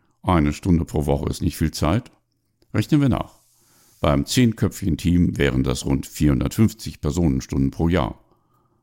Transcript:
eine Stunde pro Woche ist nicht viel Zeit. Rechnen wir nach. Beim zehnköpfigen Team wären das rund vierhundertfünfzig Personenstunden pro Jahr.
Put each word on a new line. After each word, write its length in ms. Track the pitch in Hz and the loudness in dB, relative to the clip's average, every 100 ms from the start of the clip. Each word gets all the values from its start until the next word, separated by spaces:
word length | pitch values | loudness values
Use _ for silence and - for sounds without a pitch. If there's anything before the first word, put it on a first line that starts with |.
| _ _ | _ _
eine 280 | - 85 73 | -2 2 0
Stunde 320 | 73 - 82 | 0 2 2
pro 220 | 80 80 73 | 0 -2 -2
Woche 240 | 71 76 | -2 -2
ist 120 | - | -4
nicht 140 | 90 - | -4 -2
viel 140 | 80 | -4
Zeit. 400 | - 78 104 - _ _ _ _ _ _ | -2 -2 -2 -4 _ _ _ _ _ _
Rechnen 280 | - 131 151 | -4 2 2
wir 80 | 139 | 2
nach. 240 | 98 - _ _ _ _ _ _ _ | 0 -4 _ _ _ _ _ _ _
Beim 240 | 85 69 | 0 0
zehnköpfigen 720 | 71 - 123 110 95 - 98 73 | 0 2 2 2 -4 -2 -4 -2
Team 400 | 85 87 87 - | 2 2 2 2
wären 260 | 71 64 | 0 0
das 220 | 64 65 | -2 -2
rund 220 | - 69 - | -2 -4 -4
vierhundertfünfzig 960 | - 73 64 - - 110 - 90 - | 0 2 2 0 2 0 0 -14 -8
Personenstunden 680 | 76 76 82 65 - 69 67 | -4 0 0 0 -2 -2 -2
pro 200 | - 82 | 0 0
Jahr. 340 | 87 57 - _ _ _ _ _ _ | 0 -2 -6 _ _ _ _ _ _